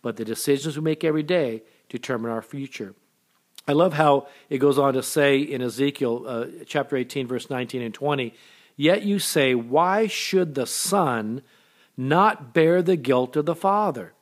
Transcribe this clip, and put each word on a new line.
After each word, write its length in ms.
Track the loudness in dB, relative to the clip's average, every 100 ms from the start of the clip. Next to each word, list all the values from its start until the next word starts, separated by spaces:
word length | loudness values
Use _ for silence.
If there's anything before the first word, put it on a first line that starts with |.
but 140 | -8 -8
the 60 |
decisions 540 | -8 -6 0 0 0 -4
we 60 |
make 200 | -2 0
every 200 | 0 -2
day 400 | 0 0 0 -4 -12 _ _
determine 420 | -12 -6 -4 -4
our 120 | -6
future. 500 | -8 -12 -12 -10 -12 -14 _ _ _ _ _ -14 -2
I 40 |
love 220 | 2 2
how 340 | 4 4 4 0 -20 _
it 100 | 0
goes 180 | 2 4
on 160 | 2
to 80 | 2
say 380 | -2 0 4 2
in 220 | 0 -4
Ezekiel, 640 | -4 -2 -2 0 -2 -2 -4
uh, 180 | -8 -8 -12 -6
chapter 280 | -4 -2 -4
eighteen, 300 | -4 -6 -6
verse 240 | -6 -6
nineteen 320 | -6 -6 -6
and 120 | -8
twenty, 420 | -6 -2 -2 -4 -10 -20 -20 _ 0
"Yet 260 | 2 2
you 160 | 2 -2
say, 380 | 0 2 2 2
'Why 500 | 2 2 2 2 0
should 480 | -2 -2 0 0
the 140 | -2 -4
Son 760 | -4 0 2 2 0 -4 -8 _ _ _ _ _ -8
not 560 | 0 4 4 2 -2
bear 300 | 2 4 4
the 120 | 2 0
guilt 400 | 2 2 2 0
of 120 | -2
the 80 | 0
Father? 580 | 0 2 0 -4 -10 _